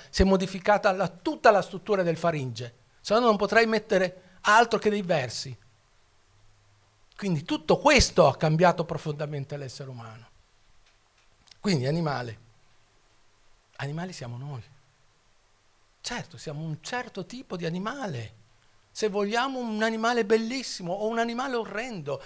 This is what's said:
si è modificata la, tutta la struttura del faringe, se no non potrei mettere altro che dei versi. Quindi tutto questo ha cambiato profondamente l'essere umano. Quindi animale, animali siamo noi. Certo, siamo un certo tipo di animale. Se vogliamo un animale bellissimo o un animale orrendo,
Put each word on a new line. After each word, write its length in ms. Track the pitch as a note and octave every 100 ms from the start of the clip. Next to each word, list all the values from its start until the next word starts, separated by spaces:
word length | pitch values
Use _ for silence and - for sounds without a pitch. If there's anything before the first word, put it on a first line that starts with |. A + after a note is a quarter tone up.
| -
si 140 | -
è 20 |
modificata 680 | F#3+ F#3+ F#3 F#3+ G#3 G3+ G#3
la, 160 | F#3 F3
tutta 420 | - D#4+ D4 A#3+
la 120 | G3+
struttura 400 | - F#3+ - G3
del 140 | E3+ E3
faringe, 580 | E3+ D3+ C3 A2+ A#2 - _ _
se 120 | -
no 60 | G#3+
non 160 | A#3+ G#3
potrei 300 | G#3 G#3+ A3+
mettere 720 | A3 - F#3+ F3+ - - -
altro 360 | - A3 A#3 G#3
che 100 | G#3+
dei 140 | G#3
versi. 540 | F3+ D#3+ B2 - C#3 A#2+ _ _ _ _ _ _ _ _ - _ _ _ _ _ _ -
Quindi 280 | G3 D#3
tutto 340 | - D4+ - F#3
questo 480 | D4 C4 - - D3
ha 100 | -
cambiato 480 | D#3+ D#3+ F3+ E3+
profondamente 720 | D#3+ D#3 D#3+ D3 D3+ D3 - C#3+
l'essere 320 | C3 - C3+
umano. 400 | B2 A2+ A2+ A#2 _ _ _ _ _ _ _ _ _ _ _ - -
Quindi 260 | G#3 D#3 B2+
animale, 520 | E3 D#3 B2+ A#2+ G#2+ - _ _ _ _ _ _ _ _ _ _ _ _ -
animali 360 | C#3 D#3 F3+
siamo 240 | - B2 A#2+
noi. 260 | C#3+ B2+ - - _ _ _ _ _ _ _ _ _ _ _ _
Certo, 360 | - B3 - A#2+
siamo 280 | D#3+ D3
un 140 | D#3+ D3+
certo 420 | - B3 B3 G3
tipo 320 | F3+ B3 - F3+
di 100 | E3+
animale. 760 | F3+ G#3+ C#4 G#3 B2+ G#2+ - _ _ _ _ _
Se 180 | - A3
vogliamo 500 | G3+ G3+ A#3 C4+ B3+
un 240 | A#3+ G#3+
animale 420 | A3+ A3+ A3+ A#3+
bellissimo 680 | G#3+ A3+ A3+ C4 - - F3
o 140 | G3 G#3+
un 120 | A#3
animale 360 | A#3 A#3 C#4 A#3+
orrendo, 680 | G3 G3+ B3+ G3 C#3+ C3+